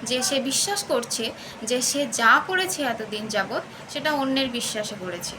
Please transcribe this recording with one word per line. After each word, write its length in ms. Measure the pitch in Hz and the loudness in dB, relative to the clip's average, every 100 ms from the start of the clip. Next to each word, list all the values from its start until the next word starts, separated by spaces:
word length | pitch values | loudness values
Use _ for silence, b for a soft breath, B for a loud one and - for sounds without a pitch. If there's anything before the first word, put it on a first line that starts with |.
| 214 | -2
যে 100 | 254 247 | 0 2
সে 80 | 277 247 | 0 0
বিশ্বাস 300 | 262 - 403 - | 0 0 -2 0
করছে 320 | 262 233 - 226 - B B | -2 0 -4 -4 -6 B B
যে 160 | 220 247 247 | -2 0 2
সে 100 | 285 277 - | 0 0 4
যা 120 | 226 269 302 | 8 8 6
করেছে 320 | 370 370 339 277 | 2 2 0 -2
এতদিন 320 | 226 220 214 214 | -2 -4 -6 -2
যাবৎ 280 | 208 190 269 - B - | 0 0 -2 -6 B -10
সেটা 180 | 294 302 294 | -2 0 2
অন্যের 260 | 269 269 269 240 | 2 2 2 -2
বিশ্বাসে 380 | - 220 208 202 | -4 -4 -4 -6
করেছে 320 | 185 175 - | -6 -6 -8